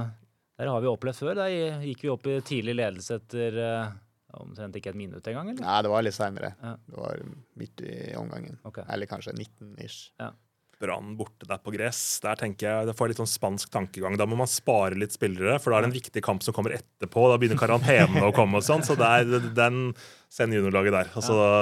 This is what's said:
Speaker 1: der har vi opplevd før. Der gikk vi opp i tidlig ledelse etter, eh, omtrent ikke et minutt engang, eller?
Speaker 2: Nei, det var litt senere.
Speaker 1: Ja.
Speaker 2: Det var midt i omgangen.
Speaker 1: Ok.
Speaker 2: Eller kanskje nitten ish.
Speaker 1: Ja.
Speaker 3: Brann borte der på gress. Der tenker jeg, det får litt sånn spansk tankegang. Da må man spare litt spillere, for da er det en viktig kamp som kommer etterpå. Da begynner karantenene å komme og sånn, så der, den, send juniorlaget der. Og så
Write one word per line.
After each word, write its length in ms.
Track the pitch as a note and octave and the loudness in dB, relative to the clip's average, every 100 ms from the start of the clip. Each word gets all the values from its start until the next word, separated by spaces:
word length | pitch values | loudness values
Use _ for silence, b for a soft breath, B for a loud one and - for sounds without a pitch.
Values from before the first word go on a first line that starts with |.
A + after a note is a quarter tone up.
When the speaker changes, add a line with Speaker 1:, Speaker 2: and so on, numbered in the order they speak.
| A2+ A2 _ _ _ _ | -6 -10 _ _ _ _
Speaker 1:
der 80 | C3 | -4
har 80 | A#2+ | -2
vi 80 | B2+ | -2
opplevd 320 | A2+ C3 B2 | -2 -4 -6
før. 160 | C#3+ G3+ | -6 -4
Der 420 | F#3+ F3+ D#3+ D3+ | -4 -4 -4 -6
gikk 180 | C#3+ B2 | -8 -8
vi 60 | D3 | -6
opp 180 | B2 C#3 | -4 -2
i 140 | C3+ | -4
tidlig 340 | - C3+ A2 | -4 -4 -2
ledelse 460 | A#2+ A2 F#2 F#2 A#2 | -2 -2 -4 -8 -10
etter, 400 | - A#2+ A#2 A2+ | -8 -6 -4 -2
eh, 320 | A#2 A2+ A2 G2+ _ _ _ | -4 -4 -6 -10 _ _ _
omtrent 400 | - F2+ G2+ G2+ | -20 -18 -14 -12
ikke 140 | G2 G2 | -12 -10
et 60 | G2 | -10
minutt 260 | G2 F#2 A2 | -12 -12 -10
engang, 220 | A#2+ F#3 | -8 -8
eller? 100 | B3+ | -8
Speaker 2:
Nei, 200 | F2+ G#2 | 0 2
det 80 | G#2+ | 4
var 100 | G#2+ | 2
litt 120 | A2 - | 2 0
senere. 320 | G#2 G2 G2 G2 | -4 -4 -10 -10
Speaker 1:
Ja. 120 | A#2 A#2 - | -14 -14 -16
Speaker 2:
Det 80 | - | -12
var 220 | - - - - - - | -10 -8 -12 -16 -20 -16
midt 260 | A2+ - - | -16 -14 -14
i 280 | - - - | -12 -10 -10
omgangen. 400 | A1+ - - - | -10 -12 -14 -16
Speaker 1:
Ok. 160 | A2 G#2 - | -16 -16 -8
Speaker 2:
Eller 180 | G#2 G2+ | -8 -6
kanskje 240 | - A2 A2+ | -10 -10 -12
nitten 400 | A2 _ G#2 G2+ | -12 _ -20 -16
ish. 320 | A2 - - _ | -16 -16 -20 _
Speaker 1:
Ja. 140 | A#2 - _ _ _ _ | -14 -14 _ _ _ _
Speaker 3:
Brann 320 | G2 F2+ G#2 A2 | -6 -6 -8 -10
borte 300 | - _ - | -10 _ -8
der 120 | G2 | -8
på 120 | - | -6
gress. 460 | G#2 A2+ A#2+ - - | -4 -4 -4 -4 -4
Der 140 | G#2+ | -4
tenker 320 | A2 A2+ G2 G#2 | -4 -4 -4 -2
jeg, 200 | A2 A2+ | 0 -2
det 80 | A2 | 0
får 160 | A#2 | 0
litt 80 | A2+ | 0
sånn 100 | A2+ | -4
spansk 400 | - G2+ G2 - | -2 -2 -2 -4
tankegang. 460 | - F#2+ F#2 F#2+ G2+ | -4 -4 -4 -4 -2
Da 80 | G#2 | 0
må 80 | A2+ | 0
man 120 | B2+ | 0
spare 460 | - - A#2 F#2+ F#2+ | 0 2 4 4 0
litt 140 | G#2 | -4
spillere, 460 | - G#2+ F2+ F#2+ C#3 | -2 -2 0 0 0
for 100 | - | 2
da 80 | A2 | 4
er 40 | A#2 | 2
det 60 | |
en 80 | B2+ | -2
viktig 180 | - A2 | -6 -4
kamp 220 | - F#2+ | -2 -2
som 100 | - | -2
kommer 220 | A2+ G2+ | -2 -2
etterpå. 540 | - - _ F#2+ A#2 B2 | -4 -10 _ -4 6 6
Da 80 | A#2+ | 6
begynner 220 | A#2+ - | 4 4
karantenene 640 | A2+ A#2+ B2 B2+ G2+ F#2+ G#2 | 4 4 6 8 8 6 4
å 80 | |
komme 220 | G#2 G#2 G2+ | 6 4 4
og 100 | G2+ | 4
sånn, 160 | D#3 | 2
så 140 | D3+ D3 | 2 2
der, 240 | A#2 A#2+ A#2+ B2 A#2+ | 6 6 4 2 0
den, 400 | A2+ A#2+ B2 B2+ A#2 B B B | 2 2 2 -4 -6 B B B
send 240 | - A#2 | -2 0
juniorlaget 380 | G#2+ G2 F#2+ G2 | 2 2 4 4
der. 220 | G2 D#2 | 2 0
Og 80 | - | -4
så 160 | A#2 A2 G#2 G#2 | 2 4 6 6